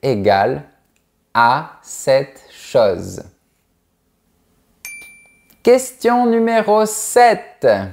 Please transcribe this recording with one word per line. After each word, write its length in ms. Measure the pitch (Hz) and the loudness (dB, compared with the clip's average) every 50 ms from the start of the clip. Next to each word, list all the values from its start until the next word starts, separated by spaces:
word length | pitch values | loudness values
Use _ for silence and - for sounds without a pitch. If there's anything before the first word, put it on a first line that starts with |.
| - | -2
égale 600 | 143 127 104 98 101 98 98 101 117 135 147 143 _ _ _ _ _ _ _ _ _ _ _ _ _ _ | -2 -4 0 0 2 2 2 2 0 -2 -6 -10 _ _ _ _ _ _ _ _ _ _ _ _ _ _
à 380 | 117 120 120 127 143 156 - - - | 2 2 2 2 -2 -4 -10 -18 -20
cette 580 | _ - - - - - 131 135 139 - - - _ _ | _ -20 -18 -10 -2 0 0 0 0 -4 -14 -20 _ _
chose. 720 | - - - - - 123 113 101 92 90 92 95 95 - - 90 _ _ _ _ _ _ _ _ _ _ _ _ _ _ _ _ _ _ _ _ _ _ _ _ _ _ _ _ _ _ _ - - - - - - _ _ _ _ _ _ _ _ _ _ | -20 -20 -20 -2 0 2 2 2 0 -2 -6 -12 -12 -14 -16 -18 _ _ _ _ _ _ _ _ _ _ _ _ _ _ _ _ _ _ _ _ _ _ _ _ _ _ _ _ _ _ _ -20 -20 -20 -20 -20 -20 _ _ _ _ _ _ _ _ _ _
Question 640 | - 247 254 254 - - _ - 226 240 247 247 233 | 2 2 2 2 -6 -16 _ -2 -2 0 0 0 0
numéro 580 | 226 233 226 226 226 226 214 208 208 214 220 | 0 0 0 0 0 -2 0 2 0 0 0
sept. 840 | 208 214 - - - - 247 240 240 214 180 - - - _ - 127 107 98 98 95 | -2 -4 -8 -10 -2 2 4 4 4 4 0 -6 -18 -16 _ 0 0 0 0 -2 -10